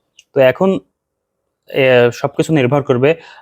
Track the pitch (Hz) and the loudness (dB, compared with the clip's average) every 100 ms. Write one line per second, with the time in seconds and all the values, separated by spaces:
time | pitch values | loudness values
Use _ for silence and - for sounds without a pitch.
0 | _ _ _ 139 127 127 190 190 - _ | _ _ _ 0 2 2 -2 -4 -8 _
1 | _ _ _ _ _ _ - - 131 123 | _ _ _ _ _ _ -10 -2 2 2
2 | 120 - 143 - 156 156 123 147 131 123 | 2 -2 -8 -6 -4 -2 0 -2 -2 -2
3 | 135 160 - - | 0 -2 -8 -20